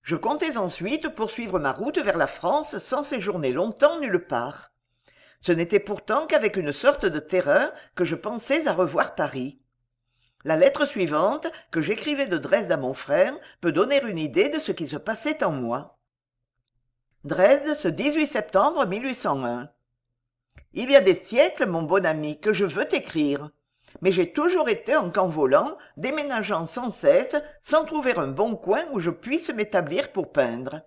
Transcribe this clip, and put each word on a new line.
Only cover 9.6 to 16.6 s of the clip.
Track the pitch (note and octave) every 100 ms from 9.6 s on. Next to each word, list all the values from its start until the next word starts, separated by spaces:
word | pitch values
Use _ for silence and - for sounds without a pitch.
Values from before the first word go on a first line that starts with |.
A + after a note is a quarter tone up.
| _ _ _ _ _ _ _ _ -
La | D#3+
lettre | F#3 C#4 D4
suivante, | G#3+ E3+ D3+ F#3+ D4 E4 - _
que | E3
j'écrivais | D3+ G#3+ D4+ C#4+ C4+
de | E3+
Dresde | B2+ G#3 F3+
à | D#3+
mon | C3
frère, | C3+ - D3+ G#3+ C#4+ - _
peut | F3
donner | D3+ A#3 C#4
une | A#3+ E3+
idée | D3+ C#3 C4
de | G#3
ce | -
qui | F3+ D#3
se | D3+
passait | - A3 D4 D4+
en | G3+
moi. | C#3+ A#2 B2+ D3+ _ _ _ _ _ _ _